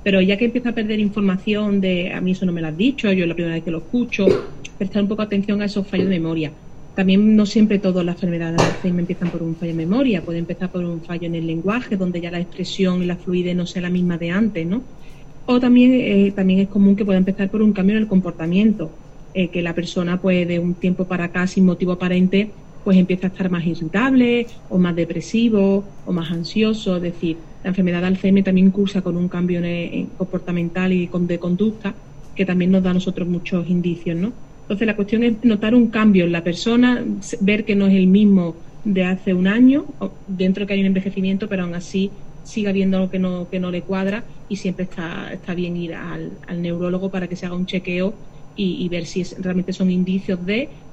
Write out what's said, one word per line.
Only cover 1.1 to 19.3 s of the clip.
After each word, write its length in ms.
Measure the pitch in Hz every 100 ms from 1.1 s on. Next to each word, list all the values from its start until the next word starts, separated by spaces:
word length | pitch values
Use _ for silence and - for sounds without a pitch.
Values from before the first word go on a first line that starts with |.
| 208 196 185 - 208 208 202
de, 320 | 190 180 180
"A 80 | -
mí 120 | 185
eso 120 | 185
no 80 | 185
me 80 | 170
lo 60 | 160
has 100 | 156
dicho, 340 | 247 262 208
yo 100 | 190
es 60 | 170
la 60 |
primera 200 | 165 170
vez 100 | 165
que 60 | 160
lo 80 | 160
escucho", 480 | - 247 233 - 196 - - - - -
prestar 280 | 196 208
un 40 | 202
poco 140 | 214
atención 400 | 214 202 196 208
a 40 | 202
esos 200 | 202 196
fallos 220 | 185 185
de 100 | 175
memoria. 320 | 160 165 151 - - - -
También 400 | - 190 190 214
no 120 | 214 202
siempre 320 | 233 214 196
todas 260 | 190 180
las 120 | 175 175
enfermedades 420 | 175 170 165 165
de 60 |
Alzheimer 360 | 170 - 185 175
empiezan 300 | 175 175 175
por 120 | 165
un 120 | 165
fallo 180 | 160 170
de 60 | 165
memoria, 420 | 165 233 269 180
puede 200 | 170 170
empezar 300 | 170 175 185
por 140 | 180
un 160 | 175 170
fallo 280 | - 170 170
en 80 | 165
el 100 | 165
lenguaje, 500 | 165 185 233 247 196
donde 240 | 185 175
ya 100 | 170
la 100 | 175
expresión 640 | 175 - 180 - 185 180
y 40 | 180
la 100 | 175
fluidez 400 | - 180 180 180
no 80 |
sea 160 | 170 185
la 100 | 175
misma 280 | 180 180 170
de 140 | 170
antes, 340 | 185 220 175 165
¿no? 160 | 220 - - - - - - -
O 140 | 247
también, 320 | 247 247 247
eh, 380 | 254 208 202 202
también 240 | - 190 190
es 100 | 196
común 260 | 208 196 202
que 80 |
pueda 120 | 202 190
empezar 320 | 185 190 196
por 140 | 214
un 100 | 214
cambio 240 | 196 185 214
en 60 |
el 60 | 208
comportamiento, 840 | 190 175 165 165 185 220 196 160 - - - -